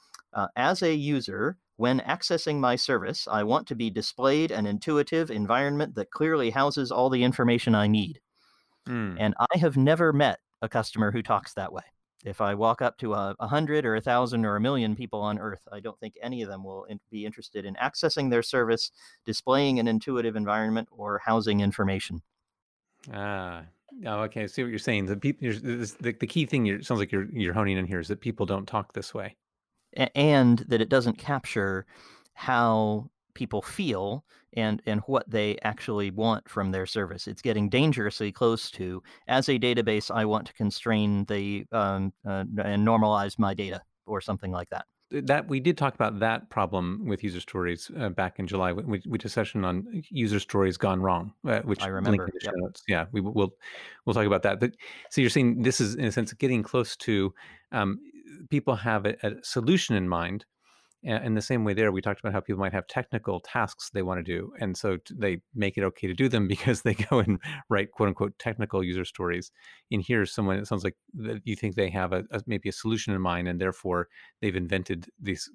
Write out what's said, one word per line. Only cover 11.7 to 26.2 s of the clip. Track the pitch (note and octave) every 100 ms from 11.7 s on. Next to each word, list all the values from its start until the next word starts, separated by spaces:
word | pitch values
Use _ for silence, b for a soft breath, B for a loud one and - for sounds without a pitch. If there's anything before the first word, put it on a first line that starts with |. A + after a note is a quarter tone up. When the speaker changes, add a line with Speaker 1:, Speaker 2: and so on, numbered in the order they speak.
Speaker 1:
way. | F2+ - _ _ _
If | - G2
I | G2+
walk | G2+ A2+ A#2
up | B2 -
to | A2+
a, | G#2 G2 -
a | A2
hundred | D3 D3+ D3+
or | B2 A2
a |
thousand | B2 A#2+ B2 A#2+ G#2+
or | G#2
a |
million | A#2+ C#3 A2
people | G#2+ A2+ G#2+
on | G#2 G#2+
Earth, | G#2 F#2+ -
I | G2+
don't | G#2+ -
think | A2 -
any | A#2+ B2
of | G2+
them | F#2+
will | F#2+ F#2+
in-, | - G2+ -
be | A2 G#2+
interested | A#2+ - G#2
in | G2 F#2+
accessing | C3 - D#3+ D3+ C3+
their | A#2+
service, | - C3 A2+ A2+ - B B B -
displaying | A2 C3 C3+ C#3+ B2+
an | A#2
intuitive | A2 C#3+ B2+ A#2 G#2+
environment, | G#2 G#2+ A2 A2 A2+
or | A2+ G#2 G2+
housing | - A2+ G#2+ G2+
information." | G2+ - G2 F#2+ - E2+ - _ _ _ _ _ _ _ C3+
Speaker 2:
Ah, | G#2 G2+ G2 F#2 E2+ E2 _ _ C4+ B2
oh, | G#2
okay. | G#2+ A#2
I | G#2
see | -
what | B2
you're | G#2+
saying. | - G#2 F#2+
The | G2+
peop-, | C#3 -
you're, | B2
this, | G#2+ B2 A#2+ G#2+
the, | - A#2
the | -